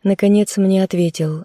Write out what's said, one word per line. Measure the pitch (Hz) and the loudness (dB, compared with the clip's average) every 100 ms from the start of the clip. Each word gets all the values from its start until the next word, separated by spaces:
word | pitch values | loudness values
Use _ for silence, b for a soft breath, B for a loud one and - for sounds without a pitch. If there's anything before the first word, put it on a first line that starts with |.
Наконец | 196 196 202 208 202 - | -2 0 2 2 2 0
мне | 190 190 | 0 2
ответил | 190 175 170 - 156 156 | 0 0 -2 -2 -6 -6